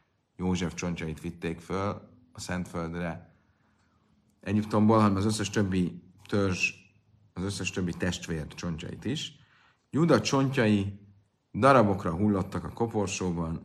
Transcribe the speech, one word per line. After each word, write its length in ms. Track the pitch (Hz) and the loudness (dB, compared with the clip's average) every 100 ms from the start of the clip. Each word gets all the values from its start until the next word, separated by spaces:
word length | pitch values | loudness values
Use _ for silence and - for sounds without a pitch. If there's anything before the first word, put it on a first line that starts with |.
| _ _ _ - | _ _ _ -6
József 380 | 92 90 85 | -2 0 -2
csontjait 480 | - 87 82 80 76 | -4 -6 -6 -8 -8
vitték 380 | 85 82 82 82 | -10 -8 -8 -8
föl 420 | - 92 101 - - - _ | -6 -4 -4 -6 -12 -20 _
a 80 | - | -14
Szentföldre 960 | - 90 87 87 82 87 87 82 - _ _ _ _ _ _ _ _ _ _ _ | -8 -6 -6 -6 -6 -6 -6 -8 -14 _ _ _ _ _ _ _ _ _ _ _
Egyiptomból, 600 | - 104 104 110 107 110 | -2 0 2 4 6 8
hanem 160 | 107 95 | 6 4
az 100 | 107 | 0
összes 240 | 107 98 | 0 -2
többi 540 | 110 95 92 87 - - - - | 0 0 2 0 -4 -18 -20 -4
törzs, 460 | 107 98 90 - - _ _ _ _ _ | 0 0 0 -4 -6 _ _ _ _ _
az 100 | - | -8
összes 260 | 98 98 90 | -6 -4 -6
többi 240 | - 87 | -2 -4
testvér 540 | 82 90 85 - 80 71 | -2 -4 -4 -6 -8 -8
csontjait 580 | - 85 80 - - 104 | -8 -8 -6 -8 -8 -6
is. 300 | 151 - - _ _ _ _ _ | -6 -8 -14 _ _ _ _ _
Júda 320 | 131 165 120 | 2 4 4
csontjai 800 | - 139 135 131 110 104 98 - - - _ _ _ | 4 2 2 2 4 4 0 -6 -16 -20 _ _ _
darabokra 580 | 101 135 131 104 90 85 | 2 6 8 6 2 -2
hullottak 520 | 82 107 98 90 92 | 0 2 2 0 -6
a 60 | 76 | -6
koporsóban, 920 | - 117 110 92 - 92 85 82 82 | -4 -4 -2 -4 -2 -4 -2 -4 -6